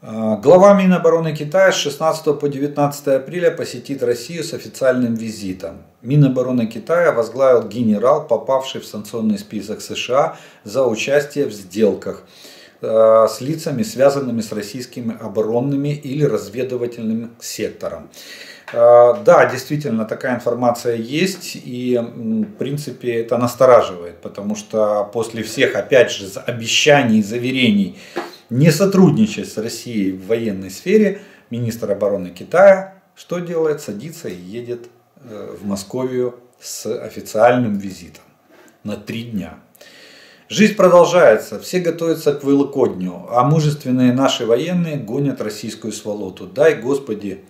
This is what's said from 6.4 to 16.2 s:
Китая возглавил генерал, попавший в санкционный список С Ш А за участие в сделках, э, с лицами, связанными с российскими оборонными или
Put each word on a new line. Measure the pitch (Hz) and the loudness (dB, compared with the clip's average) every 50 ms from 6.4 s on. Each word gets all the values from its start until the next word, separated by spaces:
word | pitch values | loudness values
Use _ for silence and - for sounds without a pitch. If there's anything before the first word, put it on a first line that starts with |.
| 127 127 127 123 113 | -2 0 0 -2 -2
Китая | 107 - 117 107 - 160 175 175 160 127 | -2 -4 -10 -4 -2 0 2 2 2 2
возглавил | 113 113 107 - 135 135 131 127 117 110 104 | 0 -2 -4 0 2 4 4 4 4 2 -2
генерал, | 98 120 123 110 104 101 107 127 147 156 151 | -6 -4 0 0 0 2 2 2 2 2 2
попавший | - 117 110 - - 135 131 131 - - 117 | -2 -2 -2 0 -2 -2 -2 -2 -4 -10 -12
в | - | -12
санкционный | - - 107 101 - - 117 110 110 107 98 | -12 -14 -14 -14 -10 -8 -4 -2 -2 -2 -2
список | - - - 107 98 - 107 - - | -4 -10 -10 -10 -8 -8 -10 -12 -10
С | - 107 | -10 -8
Ш | - - - 120 | -8 -6 -2 0
А | 135 151 160 - - - - - _ _ | 0 0 0 -2 -10 -20 -20 -20 _ _
за | 107 98 127 135 | -6 -2 0 0
участие | 123 110 107 - - 135 147 147 147 - 143 139 | 0 0 -2 -2 0 0 0 0 0 -4 -4 -4
в | - 104 | -4 -4
сделках, | 101 95 90 87 104 110 101 92 - - 98 90 - - _ _ - - - - - - - _ _ - | -10 -16 -12 -2 0 2 2 0 -2 -6 -10 -10 -12 -14 _ _ -20 -20 -20 -20 -20 -20 -20 _ _ -6
э, | 123 110 113 110 110 110 110 110 107 | 0 2 4 6 6 8 6 6 4
с | - - | 0 -4
лицами, | 123 135 160 151 - 156 139 120 107 | -6 -6 -6 -6 -4 -6 -4 -4 -4
связанными | 101 - 120 131 139 135 143 135 123 117 113 107 | -4 0 4 4 4 4 2 -4 -4 -4 -4 -6
с | - 110 | -6 -6
российскими | 104 101 - - 127 123 - - 127 120 113 104 - | -8 -8 -10 -10 -12 -14 -12 -12 -10 -8 -8 -8 -8
оборонными | 117 110 98 110 107 107 113 120 131 143 139 139 143 147 | -10 -6 -2 -2 -2 0 0 0 0 0 -2 -2 -2 -2
или | 147 147 - 135 127 151 | -4 -6 -8 -8 -2 0